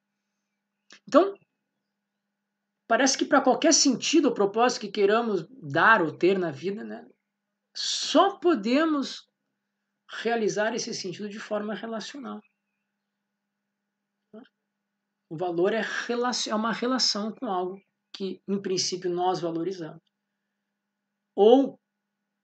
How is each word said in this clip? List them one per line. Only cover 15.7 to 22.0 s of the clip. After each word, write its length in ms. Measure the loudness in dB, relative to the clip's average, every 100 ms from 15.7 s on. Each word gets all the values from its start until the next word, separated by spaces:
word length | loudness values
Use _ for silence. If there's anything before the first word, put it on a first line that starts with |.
é 80 | 0 -4 -6 -4
relaci-, 420 | -2 -2 -2 -4
é 60 | -2
uma 160 | -2
relação 640 | -2 -2 0 0 0 -6
com 140 | -8 -4
algo 340 | -4 -4 -8 _ _ _
que, 280 | -10 -8 -8 -6
em 140 | -4
princípio, 480 | -2 -2 -2 -4 -4
nós 320 | -2 -2 -2
valorizamos. 600 | -4 -4 -6 -6 -12 -16 _ _ _ _ _ _ _ _ _ _ _ _ _ 4
Ou 440 | 6 6 4 -4 _ _